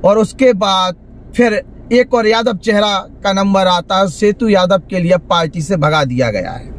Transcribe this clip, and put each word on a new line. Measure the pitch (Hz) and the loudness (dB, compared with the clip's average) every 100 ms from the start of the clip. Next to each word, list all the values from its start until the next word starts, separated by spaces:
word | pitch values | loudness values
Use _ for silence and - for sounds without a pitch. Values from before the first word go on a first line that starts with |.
और | 175 214 | 2 2
उसके | 214 - 262 | 0 0 0
बाद | 202 202 190 185 175 - - - - | 2 -2 -2 -4 -6 -18 -20 -8 0
फिर | 240 208 - - - | 0 0 -6 -20 0
एक | 240 247 | 0 2
और | 247 214 | 0 2
यादव | 226 233 196 | 0 0 -2
चेहरा | 220 208 208 196 - - | 0 0 0 -2 -8 -6
का | 202 | -4
नंबर | 196 196 196 185 | 0 0 2 2
आता | 175 170 190 | 0 -2 -2
है, | 196 | -2
सेतु | 143 208 202 226 | 0 -2 0 2
यादव | 196 180 190 - | 2 2 0 -2
के | 185 | -4
लिए | 170 180 | 0 0
पार्टी | - 175 160 170 | 0 -2 -2 -6
से | 151 185 | -4 0
भगा | 151 156 | 0 0
दिया | 139 123 120 | 0 -2 -2
गया | 101 85 | -2 -6
है। | 85 - | -12 -16